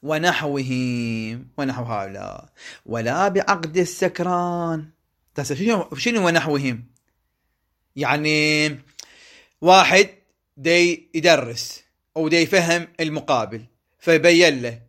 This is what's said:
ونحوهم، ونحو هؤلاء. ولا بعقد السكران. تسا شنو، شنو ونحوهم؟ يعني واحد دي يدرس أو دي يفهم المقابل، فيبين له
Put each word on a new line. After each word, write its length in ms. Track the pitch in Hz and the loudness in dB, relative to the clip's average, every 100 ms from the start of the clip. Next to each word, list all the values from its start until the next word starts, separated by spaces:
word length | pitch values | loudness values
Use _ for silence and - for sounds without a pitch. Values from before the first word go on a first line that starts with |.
ونحوهم، 1400 | 139 151 170 165 156 143 131 127 127 120 117 113 110 117 123 - | -4 -2 0 0 -2 -4 -4 -4 -2 -4 -4 -6 -8 -12 -14 -8
ونحو 260 | 139 123 | -6 -6
هؤلاء. 680 | 120 107 98 98 98 98 - _ - - - | -6 -6 -8 -10 -14 -14 -20 _ -20 -20 -10
ولا 420 | 117 113 143 196 | -6 -2 0 0
بعقد 500 | 190 - 196 165 165 | 0 0 -2 -2 -2
السكران. 1120 | 175 - 185 175 180 175 175 170 170 160 156 _ _ _ _ - | -2 -2 -4 -2 -2 -2 -2 -4 -4 -6 -8 _ _ _ _ -10
تسا 200 | 135 139 | -6 -4
شنو، 340 | 208 220 165 139 | -2 -2 -4 -4
شنو 320 | 240 233 180 | -2 0 0
ونحوهم؟ 580 | 165 160 147 135 117 120 _ _ _ _ _ _ _ _ _ _ - | 0 0 -2 -2 -6 -12 _ _ _ _ _ _ _ _ _ _ -6
يعني 840 | 139 147 151 151 151 151 151 139 - _ - - - - _ _ | -2 0 2 2 2 2 0 -4 -16 _ -20 -20 -20 -20 _ _
واحد 480 | 165 185 175 185 196 - _ _ _ _ | 6 6 8 4 2 0 _ _ _ _
دي 520 | 139 170 175 170 _ | 0 4 2 0 _
يدرس 720 | 160 165 156 123 113 - - _ _ _ 156 | -2 4 4 2 -10 -12 -14 _ _ _ -4
أو 100 | 156 | 0
دي 100 | 170 | 2
يفهم 500 | 160 190 170 170 170 _ | 2 2 2 0 -2 _
المقابل، 680 | 160 151 135 135 107 110 117 _ _ _ | -6 -6 -2 -2 -2 -10 -16 _ _ _
فيبين 600 | - 165 160 170 175 139 | 2 4 6 6 6 4
له 200 | 120 117 | -6 -10